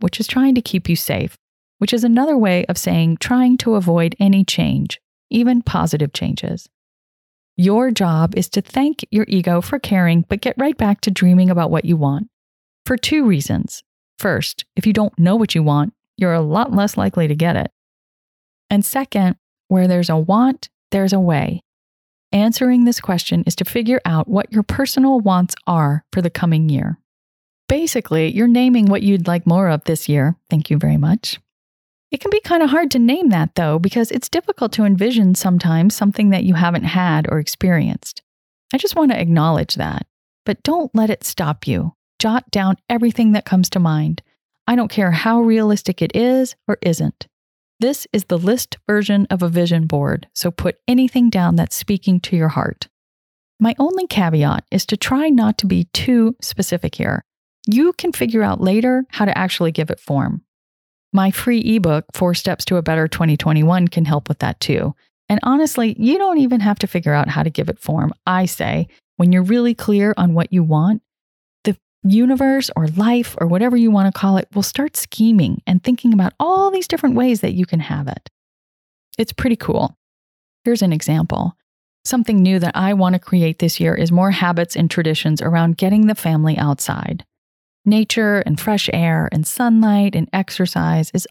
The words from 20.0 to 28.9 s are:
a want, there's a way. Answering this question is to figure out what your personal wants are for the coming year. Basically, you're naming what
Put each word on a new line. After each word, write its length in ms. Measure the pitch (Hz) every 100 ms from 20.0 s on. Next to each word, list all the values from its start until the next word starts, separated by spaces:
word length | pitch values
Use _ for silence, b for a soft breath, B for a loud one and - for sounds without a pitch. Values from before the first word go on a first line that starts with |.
| 170
a 60 | 160
want, 540 | 165 208 262 262 - _ _
there's 220 | 196 190
a 80 | 196
way. 400 | 180 151 - 170 - _ _ _ _ _ _
Answering 520 | 202 220 226 254 247
this 140 | 240 233
question 460 | - 175 - 170 170
is 80 |
to 100 | -
figure 360 | 180 240 226 254
out 220 | 175 160 -
what 260 | 202 -
your 120 | 214
personal 560 | - - 269 - 269 262
wants 340 | 202 180 180 - -
are 360 | 165 147 147 -
for 80 | 190
the 100 | 170
coming 380 | - 170 160 156
year. 300 | 139 - - _ _ _ _ _ _ -
Basically, 640 | 285 320 254 - 160 160
you're 140 | 196 240
naming 400 | 240 254 247
what 160 | 202